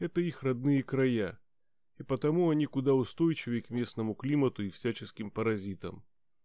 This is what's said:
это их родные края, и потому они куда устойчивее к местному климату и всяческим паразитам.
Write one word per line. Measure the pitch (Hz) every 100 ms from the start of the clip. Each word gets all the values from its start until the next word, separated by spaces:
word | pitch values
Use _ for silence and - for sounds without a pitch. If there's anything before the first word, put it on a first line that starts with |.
это | 170 170
их | 175 -
родные | 135 123 139 139
края, | - 135 131 117 92 - _ _ _ _ _ -
и |
потому | - 131 147 165 170
они | 151 147
куда | 139 131
устойчивее | 135 117 - 165 151 - 120
к | -
местному | 120 117 - 110 101
климату | 135 147 131 -
и | 101
всяческим | - 120 110 107 - 107
паразитам. | - 110 107 98 92 87 90 - _ _ _